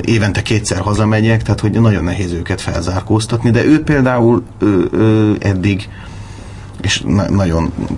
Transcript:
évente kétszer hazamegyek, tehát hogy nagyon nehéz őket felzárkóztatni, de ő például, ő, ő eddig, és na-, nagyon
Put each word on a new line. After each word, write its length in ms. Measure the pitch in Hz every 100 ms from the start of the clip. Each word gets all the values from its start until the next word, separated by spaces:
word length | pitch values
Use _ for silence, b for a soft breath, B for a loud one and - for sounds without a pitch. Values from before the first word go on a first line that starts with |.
| -
évente 360 | 113 104 95
kétszer 380 | - 107 - 92
hazamegyek, 600 | 98 101 107 107 110 110
tehát 160 | - 101
hogy 120 | 110 98
nagyon 220 | 117 98
nehéz 280 | 85 90 90
őket 300 | 85 - 90
felzárkóztatni, 880 | - 78 87 92 - 107 110 117 120
de 160 | 113 117
ő 180 | 151
például, 600 | 156 143 127 123 113 120 117 -
ő, 300 | 104 95 -
ő 440 | 87 110 110 107 104
eddig, 500 | 101 95 98 95 - B B B B B B B B -
és 200 | - - -
na-, 240 | 95 92
nagyon 420 | 98 92 82 82 - -